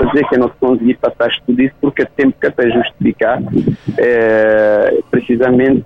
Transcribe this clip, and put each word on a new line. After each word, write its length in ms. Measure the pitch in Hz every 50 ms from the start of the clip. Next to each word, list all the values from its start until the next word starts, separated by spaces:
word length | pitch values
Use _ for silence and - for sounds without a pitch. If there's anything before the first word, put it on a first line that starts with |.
| -
dizer 220 | 123 131 143 143 -
que 60 | -
eu 40 | 127
não 120 | 123 120 - -
consegui 340 | 131 127 127 113 117 123 123
passar 380 | - - 120 - - 117 117 - - -
tudo 160 | - 123 123
isso, 120 | 131 135 - _
porque 220 | - 139 - - 131
é 20 |
tempo 300 | - - - 143 135 - -
que 80 | - 143
até 220 | 139 - 127 117
justificar, 720 | 110 120 - - - - - - - - - 110 123 139 - - - - - - - - - - - -
é, 1000 | 110 120 120 117 113 110 110 110 110 110 110 107 107 107 104 104 107 - - - - _
precisamente 720 | - 123 120 - 123 117 127 127 123 123 131 135 135 117 -